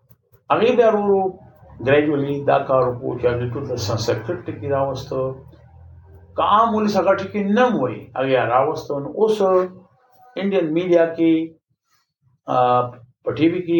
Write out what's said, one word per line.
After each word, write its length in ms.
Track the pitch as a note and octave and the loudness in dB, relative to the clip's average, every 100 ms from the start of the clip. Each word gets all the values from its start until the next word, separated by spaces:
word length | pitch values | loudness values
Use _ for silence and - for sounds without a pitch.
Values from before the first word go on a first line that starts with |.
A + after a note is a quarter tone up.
| _ _ _ _ - | _ _ _ _ -2
هغې 240 | D#3 A#3 A#3+ | 0 2 4
بیا 100 | A3+ | 4
ورو 140 | G#3 | 2
ورو 360 | G3+ G3 F#3+ - - - - - A#2+ | 0 0 -2 -6 -18 -20 -20 -6 2
ګریجولي 600 | D3 D3+ C#3+ C#3 C#3+ C3+ | 2 2 0 -2 -4 0
دا 120 | C#3 | 0
کار 240 | C3+ C3 | 2 0
وکړو 360 | B2 A#2+ C3 B2 | 0 -4 -6 -2
چې 60 | B2 | -2
هغې 280 | A#2+ B2 | -2 -4
ټول 100 | C#3 - | -6 -8
د 80 | - | -6
سنسکرت 640 | - A2 - A2+ - F3 - | -4 -4 -2 -4 -4 -8 -10
ټکي 220 | G2+ C#3 | -10 -4
راوسته. 680 | C#3 C#3 B2+ - C3 C3 C3 - - - - - - - - - - | -2 -2 -4 -8 -6 -4 -6 -16 -20 -20 -20 -20 -20 -20 -20 -12 -4
که 80 | |
عام 320 | E3+ G#3 A3+ G#3+ | 2 4 4 2
ولس 220 | G#3 G3 | 0 2
هغه 160 | F3+ F#3+ | 2 0
ټکي 280 | F#3+ G#3 | -2 -4
نه 240 | G3 A3 B3+ | 0 2 2
هم 140 | E3 | 2
وایي، 300 | A#2+ G#2 - C3 | -2 -6 -10 -4
هغې 120 | C3+ | 0
یې 200 | B2+ A2+ | 0 2
راوسته. 500 | B2 D3+ D3 - C#3+ | 2 2 -2 -6 -8
نو 100 | C#3 | -6
اوس 320 | - A3 G3+ F#3+ F#3 F#3 - - _ _ _ - E3+ | 0 0 2 2 2 0 -6 -20 _ _ _ -16 -6
انډین 320 | G3 G3 D#3+ | -2 0 0
میډیا 320 | D#3+ F3+ E3+ E3 E3+ | 0 2 4 4 2
کې، 160 | E3 D#3+ E3 - _ _ _ _ _ _ _ _ - | 2 2 -2 -10 _ _ _ _ _ _ _ _ -4
آ، 340 | B2+ B2 B2 A#2+ - - _ | 2 2 2 0 -8 -20 _
په 60 | - | -8
ټي 160 | A2+ E3 | 0 0
وي 100 | F3+ | 0
کې 140 | E3+ | 0